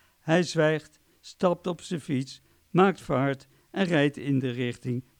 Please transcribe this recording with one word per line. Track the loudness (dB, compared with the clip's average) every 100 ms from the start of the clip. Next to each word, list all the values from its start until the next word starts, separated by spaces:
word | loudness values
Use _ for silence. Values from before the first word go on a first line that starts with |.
| _ _
Hij | 0 2
zwijgt, | 2 2 2 2 -4 _ _ _
stapt | -20 -2 0 0 -4
op | -8
zijn | -8 -8
fiets, | -4 -4 -4 -12 _ _ _
maakt | 2 4 2
vaart | -2 0 0 -2 -8 _ _
en | -4 0
rijdt | 2 2 0
in | -2 0
de | 0
richting | -4 -6 -6 -6 -6 -8